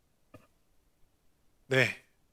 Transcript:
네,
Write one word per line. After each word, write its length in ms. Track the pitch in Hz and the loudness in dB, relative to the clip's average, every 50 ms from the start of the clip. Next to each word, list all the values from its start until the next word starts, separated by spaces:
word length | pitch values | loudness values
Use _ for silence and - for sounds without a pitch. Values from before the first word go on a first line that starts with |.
| _ _ _ _ _ _ - - - _ _ _ _ _ _ _ _ _ _ _ - - _ _ _ - _ _ _ - _ _ _ | _ _ _ _ _ _ -20 -20 -20 _ _ _ _ _ _ _ _ _ _ _ -20 -20 _ _ _ -20 _ _ _ -20 _ _ _
네, 380 | - 131 131 123 110 - - - _ _ _ _ _ | -2 2 2 2 0 -2 -10 -18 _ _ _ _ _